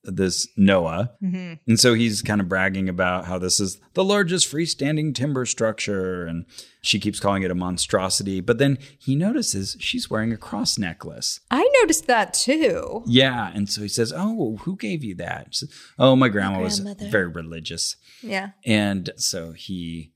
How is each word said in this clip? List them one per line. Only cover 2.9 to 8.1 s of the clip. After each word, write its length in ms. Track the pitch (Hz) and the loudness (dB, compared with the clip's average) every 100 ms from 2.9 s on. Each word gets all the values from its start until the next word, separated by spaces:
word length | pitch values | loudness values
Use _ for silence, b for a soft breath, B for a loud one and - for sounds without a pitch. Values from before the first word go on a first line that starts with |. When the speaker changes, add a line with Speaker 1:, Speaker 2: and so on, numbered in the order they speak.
| 90 92 90 | 0 0 0
Speaker 1:
how 140 | 90 92 | -2 -4
this 200 | 90 - | 0 0
is 180 | 98 - _ | -2 -6 _
the 100 | - | 0
largest 480 | 190 202 175 180 - | 2 2 2 0 0
freestanding 640 | 143 165 - 143 156 151 | 0 -2 -2 0 0 0
timber 320 | 120 143 131 120 | 0 0 0 -2
structure. 800 | - 110 104 - 98 92 90 85 | 0 0 0 -4 -2 -2 -4 -4
And 180 | 82 82 B B B | -6 -8 B B B
she 180 | - 104 | -2 0
keeps 180 | 107 - | 0 0
calling 240 | 101 98 | 0 2
it 80 | 92 | 0
a 40 | |
monstrosity. 840 | 90 90 90 - 101 92 | -2 -2 -2 0 0 2